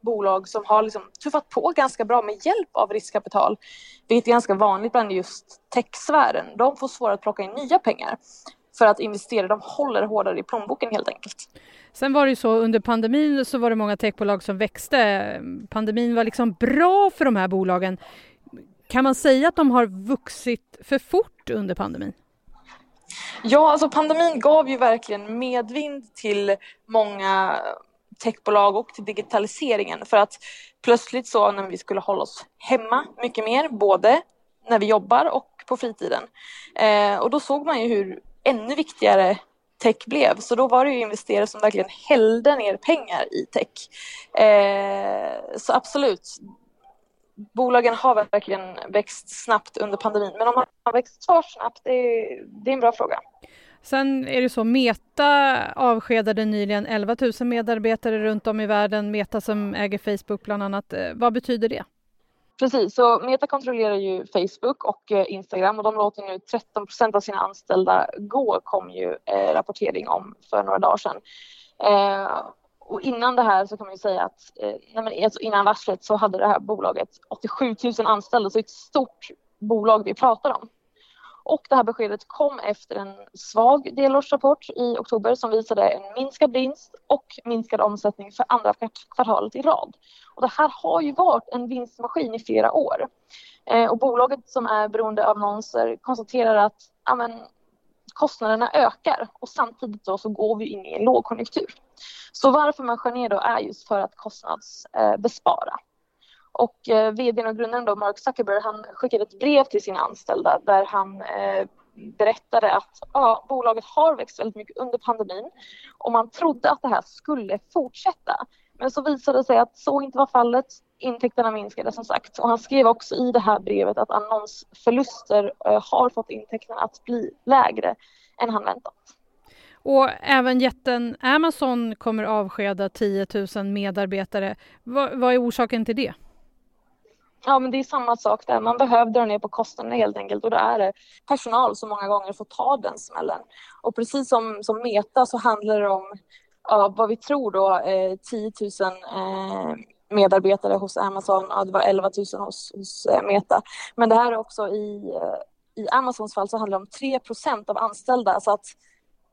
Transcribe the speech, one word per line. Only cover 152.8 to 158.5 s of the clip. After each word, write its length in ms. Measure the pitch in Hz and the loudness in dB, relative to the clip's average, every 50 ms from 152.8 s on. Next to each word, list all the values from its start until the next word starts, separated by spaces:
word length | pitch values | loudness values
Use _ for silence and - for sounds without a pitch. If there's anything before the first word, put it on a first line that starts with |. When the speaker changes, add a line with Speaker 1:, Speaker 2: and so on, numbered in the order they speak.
| 190 - - - - | -16 -16 -14 -6 0
Speaker 1:
eh, 160 | - - - | 0 0 2
Meta. 400 | - 202 196 202 - - 180 208 - - - - - - - | 2 0 0 0 0 0 0 0 0 -4 -12 -18 -18 -10 -2
Men 120 | 240 233 220 | 0 2 4
det 60 | 226 | 6
här 180 | 233 240 240 | 4 4 2
är 40 | 226 | 0
också 320 | 220 220 - - 220 208 190 | -4 -6 -8 -8 -8 -6 -4
i, 460 | 202 214 208 208 208 202 196 175 175 | -4 -6 -6 -8 -10 -12 -12 -10 -8
eh, 680 | - 85 92 - - - - _ _ _ _ _ 220 | -6 -6 -6 -6 -8 -12 -16 _ _ _ _ _ -12
i 60 | 208 - | -6 -2
Amazons 460 | - 262 262 254 240 - 214 202 - | -2 0 0 -2 -6 -8 -10 -10 -6
fall 140 | 208 196 208 | -6 -6 -6
så 100 | 226 220 | -6 -6
handlar 200 | 220 202 196 190 | -4 -4 -6 -6
det 40 | |
om 80 | 202 - | -8 -10
tre 280 | - - 269 269 269 247 | -12 -10 -6 -4 -4 -6
procent 520 | - - 220 - - 311 240 214 208 - | -6 -10 -14 -8 -6 -6 -6 -4 -6 -6
av 80 | 202 - | -6 -4
anställda. 640 | 226 220 208 - - 254 254 247 220 196 170 185 | -6 -6 -6 -6 -2 0 0 2 2 0 0 0
Så 100 | - 214 | 0 0